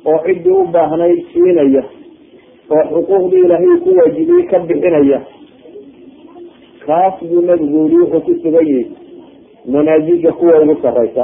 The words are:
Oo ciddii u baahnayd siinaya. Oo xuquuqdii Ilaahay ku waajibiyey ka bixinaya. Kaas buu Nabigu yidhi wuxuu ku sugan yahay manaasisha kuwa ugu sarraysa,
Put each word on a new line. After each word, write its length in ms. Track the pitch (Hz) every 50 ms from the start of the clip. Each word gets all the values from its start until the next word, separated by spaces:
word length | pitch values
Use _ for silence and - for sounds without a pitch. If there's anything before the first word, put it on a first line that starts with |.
Oo 160 | - 151 156 -
ciddii 320 | - 175 - 175 170 180
u 140 | 185 190 185
baahnayd 540 | 170 165 170 160 147 156 165 170 175 175 170 -
siinaya. 580 | - - 170 175 185 180 165 143 139 135 135 127 - - - - - - _ _ _ _ - _ _ _ _ _ -
Oo 140 | 151 156 156 -
xuquuqdii 520 | 151 165 - - 196 196 185 - 370 370
Ilaahay 360 | - 175 175 170 180 180 349 349
ku 100 | - 370
waajibiyey 540 | 370 370 494 - 311 302 320 320 - - - -
ka 100 | 196 175
bixinaya. 600 | 175 160 160 147 - 180 165 151 143 139 139 127 - - - - - - _ - - - - 415 - - - 359 349 269 269 - - - - - - - - - - _ _ -
Kaas 360 | - 147 151 170 185 190 185 -
buu 240 | 170 165 170 175
Nabigu 380 | 175 180 175 165 156 143 147 156
yidhi 180 | 156 151 165 170
wuxuu 220 | 175 156 151 160
ku 100 | - 175 175
sugan 300 | - - 160 151 165 165
yahay 200 | 151 139 127 113 - - - - - - - - - - - - _ _ _ -
manaasisha 640 | 123 127 143 151 156 156 156 151 160 175 170 160 165
kuwa 300 | - - 175 170 165 156
ugu 140 | 156 147 156 -
sarraysa, 460 | 147 131 117 123 117 107 - 127